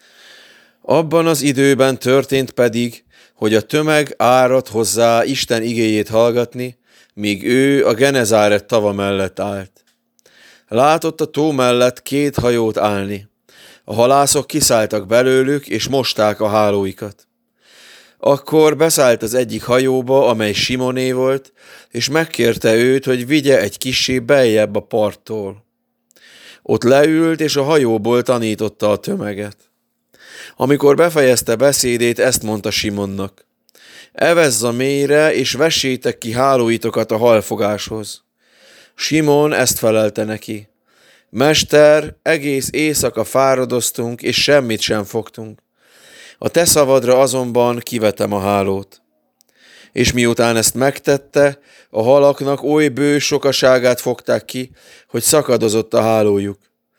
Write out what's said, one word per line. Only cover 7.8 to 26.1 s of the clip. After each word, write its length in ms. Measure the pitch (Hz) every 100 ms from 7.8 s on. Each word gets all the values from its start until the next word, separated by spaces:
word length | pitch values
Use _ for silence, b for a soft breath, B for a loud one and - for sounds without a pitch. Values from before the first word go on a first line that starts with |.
| -
a 80 |
Genezáret 680 | 113 139 135 110 110 104 104
tava 280 | - 120 104
mellett 480 | 101 101 98 95 -
állt. 440 | 101 101 95 _ _ _ _ _ b b b b b
Látott 520 | 113 143 160 160 160
a 40 |
tó 260 | 156 - 156
mellett 520 | 139 123 123 123 -
két 340 | - 139 147 -
hajót 400 | 120 120 113 104
állni. 520 | 104 101 98 101 104 _ _ B B B
A 100 | B
halászok 520 | 107 123 139 143 147 -
kiszálltak 600 | 151 135 117 107 107 95
belőlük, 640 | 117 127 131 131 143 -
és 200 | 107 -
mosták 520 | 135 120 - 107 101
a 80 | 107
hálóikat. 760 | 107 104 101 95 92 107 - _ _ _ _ b b b b b b
Akkor 580 | 120 139 - 156 156 143
beszállt 460 | 160 156 131 113
az 120 | 113
egyik 280 | 123 120 107
hajóba, 680 | - 127 131 131 123 135 123
amely 240 | 113 107
Simoné 600 | 101 - 127 127 127 131
volt, 400 | 127 131 135 - _ B B B
és 180 | 120 123
megkérte 680 | 156 160 - 117 117 117
őt, 300 | 113 123 135
hogy 220 | 139 127 123
vigye 340 | 156 139 131
egy 180 | 101 -
kissé 400 | 131 127 - 127
beljebb 580 | 117 143 123 107 107 104
a 40 |
parttól. 840 | - 117 104 - - 110 98 104 _ _ _ _ _